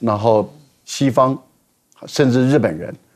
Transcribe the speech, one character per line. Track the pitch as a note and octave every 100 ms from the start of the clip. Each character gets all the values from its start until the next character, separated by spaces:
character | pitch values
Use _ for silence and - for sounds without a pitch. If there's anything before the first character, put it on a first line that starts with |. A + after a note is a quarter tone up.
然 | A#2 G#2
后 | A2+ A2 G2 - _ _
西 | - - C#3
方 | A#2 C3 C3+ - _ _ _ _ _ -
甚 | - C3+
至 | B2+ B2+
日 | C#3+
本 | A2 D#2
人 | - - _